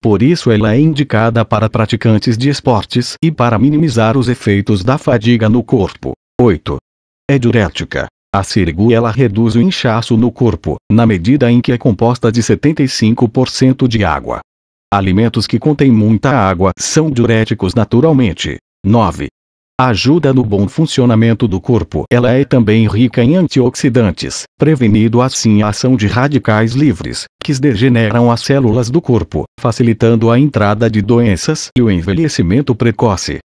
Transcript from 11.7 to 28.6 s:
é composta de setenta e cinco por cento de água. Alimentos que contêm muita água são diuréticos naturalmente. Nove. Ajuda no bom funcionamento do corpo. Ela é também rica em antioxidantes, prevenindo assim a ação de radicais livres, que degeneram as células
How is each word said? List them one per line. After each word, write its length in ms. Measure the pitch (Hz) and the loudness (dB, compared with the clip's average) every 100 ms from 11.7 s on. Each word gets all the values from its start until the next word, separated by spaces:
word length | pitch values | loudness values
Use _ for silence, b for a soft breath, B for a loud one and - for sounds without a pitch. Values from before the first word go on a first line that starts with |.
é 60 | 123 | 0
composta 520 | - 101 113 120 117 | -2 0 0 0 0
de 100 | 113 | 0
setenta 440 | 110 107 143 156 | 0 0 0 0
e 40 | 135 | -2
cinco 400 | - 110 120 117 | 0 0 0 0
por 200 | 131 127 | 0 -2
cento 400 | - 131 131 127 | 0 0 2 0
de 160 | 110 | 0
água. 360 | 92 73 60 58 - _ _ _ _ | 0 -2 -6 -10 -12 _ _ _ _
Alimentos 520 | 101 95 92 117 117 | -2 0 2 0 -2
que 140 | 104 113 | -4 -2
contêm 320 | 156 143 139 | -2 2 2
muita 400 | 110 107 107 139 | 4 2 0 0
água 400 | 135 95 87 95 - | 0 0 0 -2 -2
são 320 | - - 160 | -2 0 0
diuréticos 640 | 127 117 113 110 110 92 | 0 0 0 0 -2 -2
naturalmente. 840 | 117 104 117 160 143 117 76 - 65 _ _ | -2 0 2 2 2 0 -2 -8 -10 _ _
Nove. 420 | 95 117 101 76 71 _ _ _ _ - | 0 2 2 -2 -10 _ _ _ _ -2
Ajuda 540 | 127 98 123 170 147 | 0 0 2 2 2
no 100 | 131 | 0
bom 240 | 117 101 98 | 0 0 -2
funcionamento 800 | - 160 - 123 110 113 110 120 | -2 -2 0 2 2 2 0 -2
do 140 | 92 | -2
corpo. 440 | - 117 85 78 - | -2 -2 -2 -6 -2
Ela 220 | 120 123 | 0 2
é 140 | 123 139 | 0 0
também 420 | 135 107 110 110 | 0 2 2 2
rica 340 | 101 123 - | 0 0 2
em 140 | 120 180 | 2 2
antioxidantes, 1080 | 165 139 123 - 139 123 107 80 65 - - _ | 0 0 0 0 0 2 0 -2 -10 -12 -14 _
prevenindo 600 | 139 151 117 104 113 117 | 0 2 2 2 2 2
assim 400 | 127 - 113 104 | -2 -2 0 2
a 80 | 107 | 0
ação 280 | 101 127 127 | -2 0 0
de 100 | 101 | 0
radicais 680 | 110 139 139 - 107 113 | 0 0 0 0 0 0
livres, 520 | 123 147 87 64 58 - _ | 0 0 0 -6 -12 -16 _
que 80 | - | -6
degeneram 800 | 139 143 104 131 120 110 117 120 | -2 0 2 2 2 2 2 2
as 100 | 120 | 0
células 480 | - 139 | 0 0